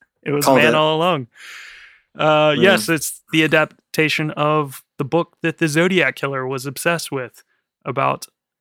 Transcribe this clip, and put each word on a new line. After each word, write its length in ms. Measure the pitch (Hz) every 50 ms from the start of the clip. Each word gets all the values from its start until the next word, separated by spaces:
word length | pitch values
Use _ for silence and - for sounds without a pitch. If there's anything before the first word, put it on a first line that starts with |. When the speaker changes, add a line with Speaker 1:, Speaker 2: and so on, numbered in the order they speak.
| _ _ _ _ _
Speaker 1:
It 80 | -
was 120 | 143 143 143
Speaker 2:
Called 140 | 139 135 139
Speaker 1:
Man 100 | 147 156
Speaker 2:
it. 60 | 156
Speaker 1:
all 220 | 156 156 156 160 156
along. 300 | 165 185 175 147 123 - _ - - - - - - - - - - - _ _ _ _ _ -
Uh, 340 | 151 156 151 151 151 151 147 143
Speaker 2:
Yeah. 140 | 180 190
Speaker 1:
yes, 180 | 190 170 208 -
it's 320 | 165 151 - - - - _ _
the 140 | - 160 156
adaptation 840 | 156 160 156 156 147 - _ _ _ - - 156 151 - - 156 151
of 520 | - - 147 151 151 151 147 139 131 - - _ _ _
the 80 | 147
book 320 | 127 - 165 165 - _ _
that 180 | - 165 156 -
the 100 | 165 160
Zodiac 480 | 143 160 170 185 190 175 151 131 127 -
Killer 280 | - 139 139 131 131
was 200 | 131 135 135 123
obsessed 440 | 143 131 - - 170 170 160 - -
with 340 | 151 135 127 113 - - _ _ _ _ _ _ _ _ _
about 420 | 147 131 139 135 135 139 - - - _ _ _ _ _ _